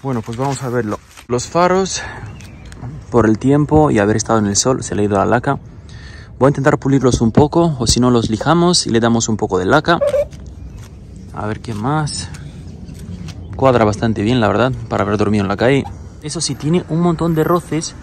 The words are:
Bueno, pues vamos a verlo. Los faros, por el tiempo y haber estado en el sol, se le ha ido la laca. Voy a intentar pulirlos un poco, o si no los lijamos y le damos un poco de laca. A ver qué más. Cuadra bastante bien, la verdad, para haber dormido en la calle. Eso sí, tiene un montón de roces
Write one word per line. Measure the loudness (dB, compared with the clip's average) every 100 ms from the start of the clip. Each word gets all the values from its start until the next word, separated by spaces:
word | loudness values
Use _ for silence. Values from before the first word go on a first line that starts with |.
Bueno, | -4 -4
pues | -4 -4
vamos | -4 -2
a | -2
verlo. | -2 -2 -6 -10 -20 -4
Los | -4 0
faros, | 2 4 4 0 -4 -10 -12 -14 -16 -18 -18 -18 -14 -14 -14 0
por | 2 4
el | 4
tiempo | 4 4 4 4 4
y | 4
haber | 2
estado | 2 2 2
en | 2
el |
sol, | 0 0 0
se | -2
le | -2
ha | 0
ido | 2
la | 2
laca. | 2 0 -6 -8 -20 -18 -18 -18 -18 -18 2
Voy | 2
a |
intentar | 4 2 2
pulirlos | 2 4 4 2
un | 2
poco, | 4 4 4 2 2
o | 0
si | 4
no | 4
los | 4 2
lijamos | -2 2 4 4 2 2
y |
le | 2
damos | 2 2 0
un | -2
poco | 0 0
de |
laca. | 4 2 2 0 0 0 -2 -8 -16 -16 -16 -16 -18 -20 -18 -18 -16
A | -10 -8
ver | -8
qué | -8
más. | -6 -2 -2 -2 -6 -10 -12 -14 -16 -16 -16 -16 -14 -12 -12 -12 -14 -12 2
Cuadra | 4 6 4
bastante | 2 -2 0
bien, | 2 2
la | 2
verdad, | 2 0 -2 -4
para | -2
haber | 0 0
dormido | 2 2
en | 0
la | 2
calle. | 2 2 0 -10 -16 -14
Eso | -10 -6
sí, | -6
tiene | -4 0 0 0
un | 0
montón | 0 0 0
de | 0
roces | 2 2 0 -6 -6 -12